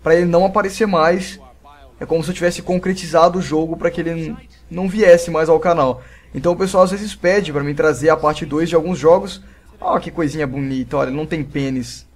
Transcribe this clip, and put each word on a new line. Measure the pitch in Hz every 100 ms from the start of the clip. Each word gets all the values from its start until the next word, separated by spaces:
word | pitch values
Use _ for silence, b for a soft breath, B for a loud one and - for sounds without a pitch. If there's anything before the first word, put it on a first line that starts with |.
pra | 160 170
ele | 175
não | 170
aparecer | 190 208 - - 214
mais. | 175 160 190 185 - - - - 143 139 -
É | 135
como | 160
se | 156
eu |
tivesse | 180 175 175
concretizado | - 180 185 190 170 165 170 180
o |
jogo | 143 156 160 165
pra | 170
que | 170
ele | 165
n-, | 165 156 151 - - -
não | 165 190
viesse | 208 196 170 170
mais | 156 160
ao | 160
canal. | 175 170 131 123 B B B
Então | 143 156
o | 175
pessoal | 190 190
às | 185
vezes | 202 208
pede | - 175 202 165
pra | 143
mim | 143 147
trazer | 156 123 156
a | 156
parte | 151 147
dois | 160 147 165
de | 165
alguns | 160 175
jogos. | 156 185 196 - b b b -
Ó, | 370 220
que | 170
coisinha | 165 151 156 147
bonita, | 139 135 135 123 143
olha, | 135
não | 139 156
tem | 165
pênis. | 143 143 135 131 120 - -